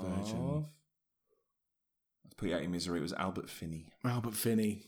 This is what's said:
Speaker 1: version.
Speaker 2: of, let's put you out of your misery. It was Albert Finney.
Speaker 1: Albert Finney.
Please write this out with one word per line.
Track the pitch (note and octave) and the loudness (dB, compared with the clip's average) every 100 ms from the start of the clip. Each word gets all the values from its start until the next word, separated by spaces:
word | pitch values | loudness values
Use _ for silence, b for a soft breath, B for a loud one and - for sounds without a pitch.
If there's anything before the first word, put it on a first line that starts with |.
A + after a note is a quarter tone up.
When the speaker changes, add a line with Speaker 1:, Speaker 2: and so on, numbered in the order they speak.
| F#2 | -2
Speaker 1:
version. | F#2 G#2 A2+ | -2 -2 -2
Speaker 2:
of, | C3 D3+ D3+ - _ _ _ _ _ _ _ _ _ _ _ _ _ _ | 0 0 -2 -10 _ _ _ _ _ _ _ _ _ _ _ _ _ _
let's | - - | -20 -4
put | G2 | 0
you | E2+ | 0
out | |
of | |
your | D#2 | 0
misery. | F2 F2 E2+ | -2 0 0
It | |
was | D#2 | 0
Albert | - F#2 F#2 - | 0 -2 -2 -6
Finney. | - E2 D#2+ D#2 - | -8 -6 -8 -10 -2
Speaker 1:
Albert | B2+ A#2+ A#2 G#2+ | 0 2 0 0
Finney. | A#2 A2 G#2+ G2 | 4 6 4 0